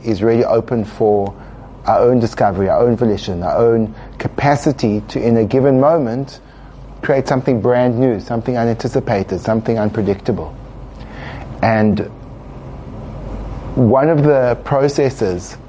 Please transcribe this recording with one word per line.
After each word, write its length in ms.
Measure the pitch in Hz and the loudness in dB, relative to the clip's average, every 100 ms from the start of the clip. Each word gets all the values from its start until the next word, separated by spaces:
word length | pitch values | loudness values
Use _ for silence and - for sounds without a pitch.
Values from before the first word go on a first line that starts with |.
is 180 | 120 101 | -2 0
really 220 | 110 117 | 2 4
open 400 | 120 113 113 120 | 4 2 0 -4
for 500 | 104 - 110 104 98 - - - - - - | -4 0 2 2 0 -8 -18 -18 -20 -8 0
our 140 | 107 | 4
own 180 | 120 127 | 4 4
discovery, 500 | 113 - 107 92 95 | 0 0 0 2 2
our 120 | - | 4
own 160 | 120 113 | 2 2
volition, 460 | 117 101 - 90 | 2 0 -4 -4
our 140 | 87 - | -2 2
own 380 | 117 113 110 - - - | 4 4 0 -6 -18 -10
capacity 840 | - - 143 - - 131 117 104 107 | -8 -2 0 2 0 0 0 0 -4
to, 180 | 139 117 | -2 2
in 120 | 117 | 2
a 60 | 110 | 4
given 340 | 135 135 131 | 4 4 4
moment, 600 | 143 165 123 120 135 - - - - - - - | 4 2 0 -4 -8 -12 -20 -20 -20 -20 -20 -10
create 260 | - 135 131 | 0 0 2
something 360 | 135 131 120 | 0 2 2
brand 360 | 123 123 123 120 | 2 2 2 2
new, 220 | 131 104 | 2 0
something 380 | - 117 113 123 | -2 -4 -2 0
unanticipated, 800 | 117 113 127 135 123 104 95 90 | 0 0 -2 -2 0 -2 -2 -4
something 380 | - 110 113 113 | 0 0 0 0
unpredictable? 760 | 107 110 101 98 - 98 78 - - - - - - - - - - - | 0 0 -2 -2 -2 -4 -6 -12 -18 -16 -16 -16 -16 -14 -14 -14 -14 -2
And 480 | 110 110 107 101 - - - - - - - - - - - - - - - - - - | 0 4 4 2 -2 -10 -18 -18 -18 -16 -16 -16 -14 -14 -12 -12 -10 -10 -10 -10 -6 2
one 300 | 120 131 147 | 4 6 4
of 160 | 160 | 4
the 340 | 147 139 123 120 | 4 4 4 0
processes 920 | - 143 143 143 139 127 104 90 90 - | 0 2 2 2 0 0 -2 -2 -8 -16